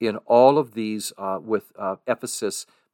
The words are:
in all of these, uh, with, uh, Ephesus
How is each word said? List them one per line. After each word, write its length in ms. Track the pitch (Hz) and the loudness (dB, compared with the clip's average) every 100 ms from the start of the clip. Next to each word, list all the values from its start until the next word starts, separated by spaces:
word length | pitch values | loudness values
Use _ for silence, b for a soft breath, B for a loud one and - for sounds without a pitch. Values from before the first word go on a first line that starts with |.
in 160 | 113 104 | -4 -4
all 380 | - 120 131 147 | 2 6 6 4
of 160 | 123 | 0
these, 400 | 113 107 107 - - | -4 -6 -6 -8 -8
uh, 200 | 98 95 | -6 -6
with, 300 | 110 104 - - | -4 -4 -4 -10
uh, 180 | 98 95 - | -8 -6 -4
Ephesus 580 | 117 123 - 104 - - _ _ | -6 -6 -6 -6 -6 -14 _ _